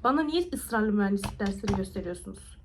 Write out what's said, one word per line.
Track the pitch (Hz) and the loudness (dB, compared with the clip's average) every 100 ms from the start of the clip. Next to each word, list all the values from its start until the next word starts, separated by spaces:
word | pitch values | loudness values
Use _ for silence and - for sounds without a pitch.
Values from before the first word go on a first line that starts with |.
Bana | 240 294 | 4 4
niye | 302 339 359 | 2 0 0
ısrarlı | 277 - 233 214 | -4 -2 0 2
mühendislik | 208 196 196 - - | 4 4 2 -2 -2
dersleri | 196 196 208 196 | -4 -2 -2 0
gösteriyorsunuz? | 190 202 180 180 202 185 - - | -2 -6 -6 -8 -12 -16 -18 -20